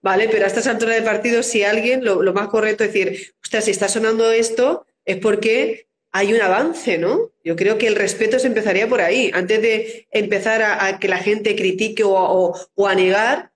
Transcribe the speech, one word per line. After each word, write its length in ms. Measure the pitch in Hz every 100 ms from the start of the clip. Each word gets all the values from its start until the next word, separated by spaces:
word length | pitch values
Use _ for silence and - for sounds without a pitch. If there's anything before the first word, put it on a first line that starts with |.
¿vale? 260 | 190 190 220
Pero 140 | 220
a 40 | 196
estas 200 | 208 269
alturas 280 | 226 226 226
del 80 | 220
partido, 360 | 214 233 233
si 220 | 254 226
alguien, 400 | 202 226 226 262
lo, 180 | 233 185
lo 120 | 190
más 160 | 185 208
correcto 340 | 220 214 214
es 100 | 208
decir, 400 | 190 - - - _
"Ostras, 220 | - 220 214
si 60 |
está 160 | 196 196
sonando 440 | 226 220 220 226
esto, 540 | 226 226 226 269 330 - _ -
es 120 | 190
porque 720 | 208 208 220 233 269 226 - _ _
hay 220 | 185 202
un 80 | 226
avance", 560 | 202 190 302 330 - 170
¿no? 340 | 170 311 453 _
Yo 120 | 165 165
creo 220 | 196 214
que 100 | 226
el 80 | 208
respeto 420 | 196 - 220 254
se 100 | 262
empezaría 400 | 220 214 190 226
por 120 | 240
ahí, 300 | 170 233 226
antes 280 | 180 185 220
de 460 | 226 220 226 - -
empezar 500 | 220 208 202 202 220
a, 240 | 214 202 196
a 140 | 190
que 80 | 196
la 100 | 180
gente 380 | 185 214 214 208
critique 480 | 185 185 220 220
o, 80 | 208
o, 460 | 190 185 185 175 175 - -
o 120 | 196
a 60 |
negar, 580 | 190 185 196 226 294 -